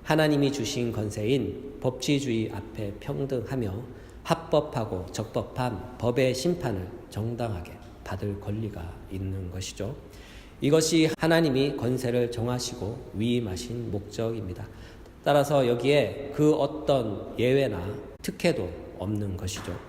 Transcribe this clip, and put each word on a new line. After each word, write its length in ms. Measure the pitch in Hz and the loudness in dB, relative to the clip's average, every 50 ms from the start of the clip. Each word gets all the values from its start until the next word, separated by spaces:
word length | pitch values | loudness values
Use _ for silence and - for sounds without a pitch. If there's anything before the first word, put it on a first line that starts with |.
| - | 2
하나님이 480 | - 156 156 156 151 151 143 143 139 | 4 4 6 6 6 6 6 4 4
주신 400 | 135 - 113 107 - 120 120 117 | 2 0 -2 -2 0 0 0 0
권세인 840 | 110 107 107 104 101 110 104 110 135 139 113 95 - - - - - - | 0 0 -2 -2 -2 -2 2 2 2 2 2 -2 -4 -6 -10 -12 -12 -2
법치주의 680 | - 131 127 - - - 147 139 139 123 113 113 110 110 - | -2 -2 -2 -2 0 2 2 2 2 0 0 0 0 -2 -4
앞에 400 | 98 98 - - - 107 101 101 - | -8 -10 -10 -8 -8 -8 -8 -8 -8
평등하며 760 | - - 143 147 139 135 135 123 107 - 135 131 117 101 92 104 120 - - - - - - - - | -8 -6 -4 -4 -2 -2 -2 -2 -2 -2 -2 -2 -2 -2 -4 -6 -8 -10 -14 -16 -16 -16 -18 -14 0
합법하고 840 | - 170 - - - - 151 147 - - 135 110 104 98 90 87 - | 0 0 0 0 2 2 2 2 2 -2 -2 -2 -2 -2 -4 -6 -6
적법한 880 | - - 110 - - 120 104 - - - 127 123 113 90 90 - - - | -4 -6 -6 -2 -2 -4 -4 -2 -4 -2 -2 -2 -2 -4 -8 -10 -8 -2
법의 360 | - 117 120 139 131 127 120 | 0 2 4 4 4 4 4
심판을 520 | - - 175 175 170 - 127 107 92 92 90 - - - - | 2 2 0 0 0 0 -2 -2 -2 -4 -8 -10 -14 -16 -10
정당하게 640 | - 101 107 117 120 117 120 117 104 85 80 - - - - - - - - | -6 -4 -4 -2 -2 -2 -2 -2 -2 -4 -6 -10 -12 -16 -16 -18 -18 -16 -10
받을 360 | - 107 98 - 104 101 101 | -8 -6 -4 -4 -4 -4 -4
권리가 540 | - - 104 110 113 104 - 95 85 85 90 - - - | -4 -6 -4 -4 -4 -6 -6 -8 -10 -10 -12 -12 -12 -10
있는 400 | 95 98 95 95 95 95 92 90 | -8 -6 -4 -4 -4 -4 -6 -6
것이죠. 440 | 87 92 98 - - - 101 107 147 - - - - - - - - - - - - - | -6 -8 -8 -8 -6 -6 -6 -6 -6 -8 -12 -16 -18 -18 -18 -18 -18 -18 -18 -18 -10 0
이것이 500 | - 135 147 160 156 160 170 160 156 156 160 - | 2 4 6 6 6 6 4 6 4 4 4 2
하나님이 600 | - 160 165 165 165 151 131 131 139 143 147 - | 4 6 6 6 6 4 4 4 2 2 0 -2
권세를 540 | 120 117 127 123 127 120 117 123 123 117 | 0 0 0 0 0 0 2 2 2 2
정하시고 800 | 117 113 113 120 123 123 - - - - 95 98 120 135 - - - | 0 -2 -2 0 0 -2 -2 -4 -6 -4 -4 -6 -6 -6 -10 -10 -4
위임하신 800 | 95 107 120 120 123 117 101 92 87 - - 113 120 117 110 | -2 0 2 2 2 2 0 -4 -6 -6 -6 -6 -6 -4 -4
목적입니다. 760 | 98 101 98 - - - 113 113 117 113 104 92 90 - 104 - - - - - - - - - - - - | -4 -6 -6 -6 -6 -2 -2 -2 -2 -4 -6 -6 -8 -8 -10 -12 -12 -16 -16 -16 -16 -18 -18 -20 -20 -2 2
따라서 440 | - 143 147 139 - 156 139 131 120 | 4 6 6 6 6 4 4 6 6
여기에 640 | 120 120 120 135 143 147 123 101 98 - - - - | 4 4 4 6 6 6 6 4 0 -4 -8 -6 0
그 220 | - 151 151 151 | 4 6 6 6
어떤 840 | - 139 139 151 - - - 143 135 117 110 101 98 - - - - | 6 4 0 0 -2 2 4 4 4 4 0 -2 -4 -6 -8 -2 2
예외나 440 | 110 123 131 139 139 123 107 92 87 98 - - - - - - | 4 4 6 4 4 2 0 -2 -4 -6 -6 -8 -10 -14 -16 -6
특혜도 480 | - - 180 - - 175 147 - 95 87 82 80 - - - - | -6 -6 -6 0 2 2 2 2 -2 -6 -6 -10 -12 -14 -10 -6
없는 400 | 90 98 107 104 104 101 95 92 | -4 -2 -2 -2 -2 -2 -4 -4
것이죠. 400 | - 92 - - - - 87 82 - | -4 -6 -6 -6 -6 -8 -8 -8 -10